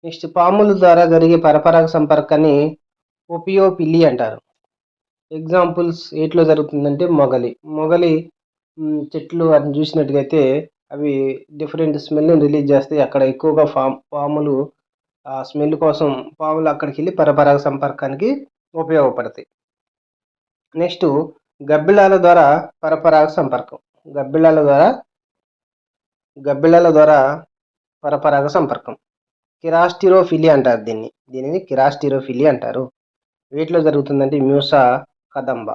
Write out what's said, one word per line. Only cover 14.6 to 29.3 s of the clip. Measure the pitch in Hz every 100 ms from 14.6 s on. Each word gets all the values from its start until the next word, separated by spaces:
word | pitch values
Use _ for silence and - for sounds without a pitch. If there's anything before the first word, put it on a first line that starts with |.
| 147 _ _ _ _ _ 143
ఆ | 135
స్మెల్ | 131 147 151
కోసం | 151 156 147 151 131 - _
పాములు | 156 156 156
అక్కడికి | 147 147 139
వెళ్ళి | 160 -
పరపరాగ | 156 143 143 143
సంపర్కానికి | 143 135 143 - 135 139 214 277 - _ _
ఉపయోగపడతాయి. | 165 160 160 135 123 120 - - _ _ _ _ _ _ _ _ _ _ _ _ 160
నెక్స్ట్ | 175 - 170 143 160 _ _ _ 143
గబ్బిలాల | 151 160 202 196 190
ద్వారా | 175 170 143 151 - _
పరపరాగ | 156 156 165 156 151
సంపర్కం. | 180 135 - - - _ _ 156
గబ్బిలాల | 143 135 156 160 156
ద్వారా, | 147 139 185 262 _ _ _ _ _ _ _ _ _ _ _ _ _ - 139
గబ్బిలాల | 139 165 170 175
ద్వారా | 156 151 151 131 156 - _ _ _ _ _
పరపరాగ | 147 143 151 143 143
సంపర్కం | 175 147 120 - - _ _ _